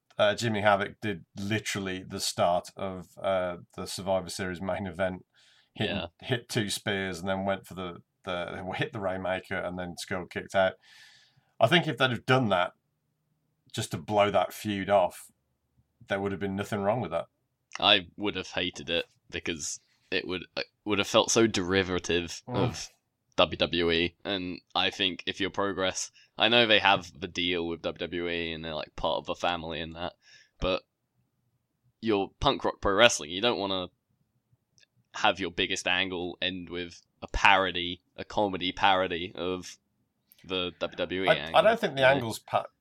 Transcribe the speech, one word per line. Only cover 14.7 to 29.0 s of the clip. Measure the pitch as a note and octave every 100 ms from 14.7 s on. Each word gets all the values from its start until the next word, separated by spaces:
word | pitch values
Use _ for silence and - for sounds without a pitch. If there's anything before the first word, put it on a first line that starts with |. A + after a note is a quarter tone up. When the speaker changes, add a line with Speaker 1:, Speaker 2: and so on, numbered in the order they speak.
| G2+ F#2
Speaker 1:
off, | G2+ F2+ - - _ _ _ _ _ _ _ -
there | G2
would | G2+
have | F#2+
been | G2+ G2
nothing | G2+ G#2+
wrong | G2 A#2+
with | F#2
that. | E2 - _ _ _ _ -
Speaker 2:
I | G2 G#2 F2 -
would | G2+ F#2
have | F2+
hated | - F2+ - D2
it | E2+ - _ _
because | E2+ - E2 C#2+ - _ _ -
it | F#2 -
would, | F2+ - -
it | - _ -
would | G2+
have | G2+
felt | A2+ -
so | - A2+
derivative | G#2 F2 F#2+ F2+ F2+ - F2 E2+ - -
Speaker 1:
Mm. | A#2+
Speaker 2:
of | F#2 - - _ _ _ _ -
W | F2 F2+
W | E2+ E2+ E2+
E. | E2 F2 - -
And | G2 F2+ F2 _ F2
I | F#2
think | - F#2+ E2+ -
if | F#2+
your | F#2+
Progress, | F#2+ G2+ F#2 F#2 - - _ _ -
I | A2
know | A#2+ A2+
they | G#2
have | G2 G2 E2+ C#2
the | F2+
deal | F2 F2 F2 E2+
with | E2
W | F2 D#2+
W | E2+ F2 F2
E | E2+ E2+
and | D#2+ D#2+
they're, | D2+
like, | -
part | -